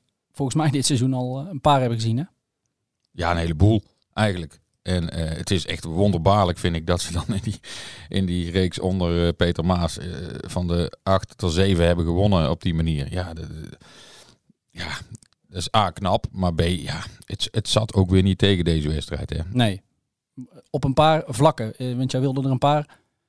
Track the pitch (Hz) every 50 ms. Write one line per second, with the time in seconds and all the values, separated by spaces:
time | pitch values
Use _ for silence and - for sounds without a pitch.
0 | _ _ _ _ _ _ _ - 143 131 117 156 156 143 127 143 123 - 147 120
1 | 123 131 131 127 127 127 127 135 143 185 196 143 - 151 143 135 127 120 117 113
2 | 110 117 110 120 160 - _ _ _ _ _ _ _ _ _ _ _ _ _ _
3 | _ _ _ - 85 85 87 85 82 82 82 76 95 104 113 104 - _ _ _
4 | _ _ - - 110 107 95 87 82 76 - _ _ _ _ _ - - 92 90
5 | 82 82 - 82 82 78 80 82 85 - 101 90 78 - 82 80 - 82 80 87
6 | 101 104 95 90 82 98 98 104 98 87 85 - - 90 85 82 80 87 90 87
7 | - - 85 85 - - - 98 - 113 101 - - - - - - - - -
8 | - - - 95 98 90 87 90 87 85 85 95 92 90 - - 87 92 90 95
9 | 90 85 85 85 85 85 85 - 87 87 87 - 80 87 92 87 87 82 - -
10 | - - - - 90 87 - - - - - 92 90 87 85 85 85 - - -
11 | - - 95 95 - - - - - 90 80 87 95 98 95 85 85 85 87 85
12 | 85 82 85 87 98 104 98 90 78 69 85 - - 92 85 80 82 82 80 73
13 | 69 71 78 92 90 85 85 82 78 73 76 78 76 - - - - - - -
14 | - - - - - _ - _ _ _ _ _ _ _ - - - 82 - -
15 | - - - - _ _ _ _ _ _ - 90 85 - - 113 104 92 85 -
16 | 98 90 98 117 - - - 98 92 87 85 78 82 85 90 85 - - 73 -
17 | - - - - - - - - - - - 113 104 - - 107 107 110 - 104
18 | 95 87 92 95 92 98 92 - - 98 101 87 85 82 82 80 73 73 80 76
19 | - - 76 71 73 - - - 76 85 95 127 120 107 95 95 _ _ _ _
20 | _ _ _ _ _ _ _ - 127 - _ - - _ - 147 139 139 131 -
21 | 151 156 160 156 - - 127 107 143 156 151 - 117 107 110 - 127 127 123 123
22 | 131 127 - 131 131 139 131 139 131 135 135 123 - 143 147 151 147 - - _
23 | _ _ _ _ _